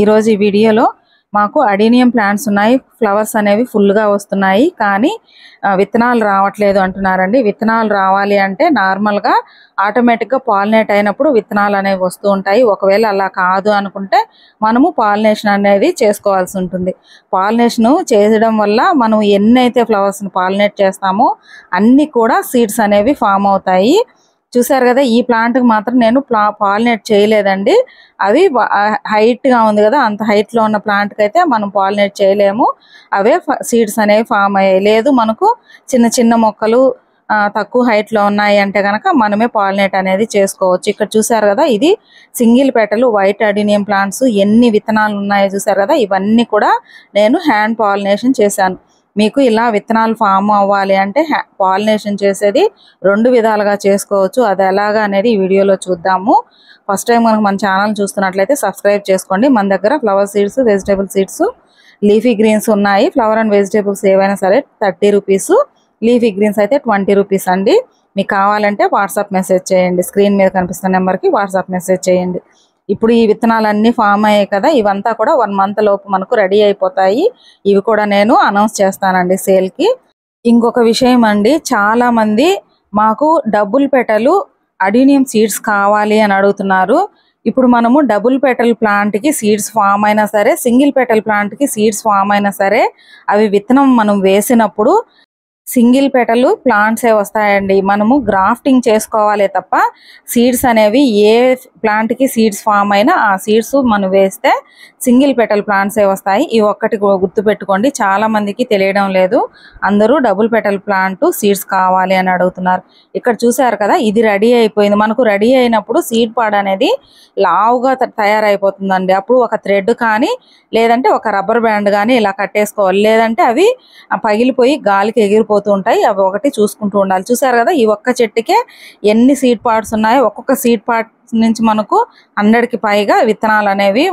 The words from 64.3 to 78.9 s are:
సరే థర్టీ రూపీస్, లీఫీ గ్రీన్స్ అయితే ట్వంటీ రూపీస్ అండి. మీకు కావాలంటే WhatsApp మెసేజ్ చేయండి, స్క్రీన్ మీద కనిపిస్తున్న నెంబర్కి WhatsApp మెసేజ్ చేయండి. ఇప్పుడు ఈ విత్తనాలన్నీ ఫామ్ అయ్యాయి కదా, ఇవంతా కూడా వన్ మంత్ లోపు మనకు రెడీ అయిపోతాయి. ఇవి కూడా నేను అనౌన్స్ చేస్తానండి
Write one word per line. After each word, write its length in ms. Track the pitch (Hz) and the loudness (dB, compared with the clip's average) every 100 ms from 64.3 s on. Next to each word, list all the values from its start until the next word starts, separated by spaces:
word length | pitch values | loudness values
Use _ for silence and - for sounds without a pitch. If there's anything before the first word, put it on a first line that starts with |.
| 196 | -2
సరే 160 | 190 220 - _ | 0 0 -2 _
థర్టీ 260 | 202 175 208 202 | -4 -2 0 0
రూపీస్, 340 | 196 196 - 415 587 _ _ _ 226 | 0 -2 0 0 0 _ _ _ 0
లీఫీ 220 | 247 233 190 | 2 0 0
గ్రీన్స్ 240 | 208 208 208 | -2 0 -2
అయితే 120 | 277 247 | -2 -2
ట్వంటీ 300 | 202 190 202 | -2 0 0
రూపీస్ 280 | 196 196 - 180 | 0 -2 -2 -2
అండి. 220 | 196 403 508 _ _ 196 | 0 0 -2 _ _ -6
మీకు 140 | 190 208 | -4 -2
కావాలంటే 480 | 196 208 208 202 359 247 | 0 0 -2 0 0 0
WhatsApp 360 | 196 - 202 190 | -2 -4 -4 -4
మెసేజ్ 260 | 190 185 185 | 0 -2 0
చేయండి, 300 | 190 180 180 180 | 0 0 -2 -2
స్క్రీన్ 280 | 202 202 202 | 0 2 2
మీద 80 | 190 185 | 0 0
కనిపిస్తున్న 340 | 180 185 190 185 | -4 -6 -2 -2
నెంబర్కి 300 | 185 185 392 269 | 0 -2 -2 -2
WhatsApp 320 | 202 190 175 180 | -2 -4 -4 -6
మెసేజ్ 260 | 175 185 185 | -4 -2 0
చేయండి. 320 | 180 180 180 - _ _ _ - | -2 -2 -8 -12 _ _ _ -8
ఇప్పుడు 180 | 202 226 233 | -2 0 2
ఈ 20 | 220 | 2
విత్తనాలన్నీ 600 | 214 226 226 214 208 226 240 | 0 0 0 -2 0 0 2
ఫామ్ 280 | 208 202 214 | 0 2 2
అయ్యాయి 200 | 208 196 | 2 0
కదా, 160 | 196 247 294 | -2 0 0
ఇవంతా 300 | 202 196 233 220 | 0 -2 -4 -2
కూడా 120 | 220 - | 0 0
వన్ 140 | 208 196 | 0 -2
మంత్ 220 | 196 208 208 | -2 0 -2
లోపు 180 | 196 202 | -2 -4
మనకు 200 | 190 190 233 | -6 -2 -2
రెడీ 180 | 185 202 208 | 0 2 2
అయిపోతాయి. 560 | 196 185 185 190 220 415 - _ _ 202 | 0 -2 0 0 0 -2 -4 _ _ -2
ఇవి 120 | 196 196 | 0 0
కూడా 160 | 214 208 | -2 0
నేను 200 | 202 208 339 294 | 0 2 2 2
అనౌన్స్ 300 | 202 214 - | 0 -2 0
చేస్తానండి 560 | 196 | -2